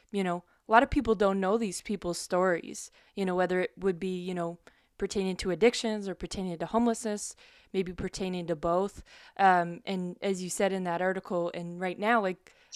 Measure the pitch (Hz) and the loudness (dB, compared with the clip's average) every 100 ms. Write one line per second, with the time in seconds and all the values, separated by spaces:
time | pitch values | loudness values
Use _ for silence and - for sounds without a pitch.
0 | _ 202 185 175 - _ - 220 277 294 | _ -2 -2 -2 -6 _ 4 6 6 2
1 | 226 208 202 196 190 226 220 175 - 202 | 2 4 4 2 2 2 0 -4 -6 -4
2 | 175 170 - 180 185 170 - - - _ | -4 -6 -2 2 2 0 -4 -12 -14 _
3 | _ - 190 180 180 185 180 - 190 170 | _ -4 0 2 2 0 -2 -2 -2 -2
4 | 190 185 180 180 170 170 - _ _ - | -4 -4 -6 -4 -6 -8 -16 _ _ -8
5 | 196 208 190 180 196 165 226 - 226 214 | -4 -2 -2 -2 -2 4 4 4 -2 -2
6 | 196 175 226 - 190 165 165 226 240 226 | -4 -8 -8 -6 -6 -6 -2 2 2 0
7 | 220 208 - - - - _ 190 180 175 | -4 -6 -8 -14 -20 -20 _ -4 -4 -4
8 | 190 - 190 180 165 160 170 175 196 - | -6 -4 -4 -2 -2 -2 2 2 0 -4
9 | - - - - 190 180 170 170 - 190 | -20 -20 -10 4 6 6 4 -4 -4 -4
10 | 180 - 202 190 180 - 196 190 185 170 | -4 -4 -2 -2 -4 0 0 0 -2 0
11 | 185 190 - 180 170 - 170 175 185 175 | 0 -2 -2 -2 -2 -4 -8 -6 -6 -2
12 | 208 240 190 180 - - _ | 2 2 2 -2 -10 -20 _